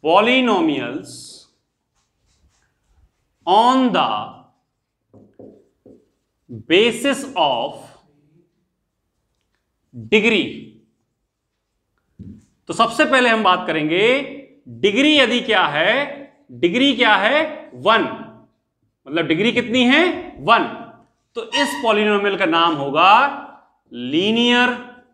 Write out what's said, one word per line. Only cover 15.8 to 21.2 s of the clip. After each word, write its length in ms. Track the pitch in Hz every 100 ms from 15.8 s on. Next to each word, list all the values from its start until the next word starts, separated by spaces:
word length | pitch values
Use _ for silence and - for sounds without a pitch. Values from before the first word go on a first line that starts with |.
| 175 240 285 - - _ _
degree 400 | 123 165 208 277
क्या 200 | 240 233 202
है? 260 | 208 285 311 - - 123
वन, 320 | 147 220 160 - - - _ _ _ _ _ _ -
मतलब 200 | 156 160
degree 260 | 160 220
कितनी 320 | 214 - 247 247
है? 200 | 285 349 - - -
वन। 220 | 143 233 - - - - _ _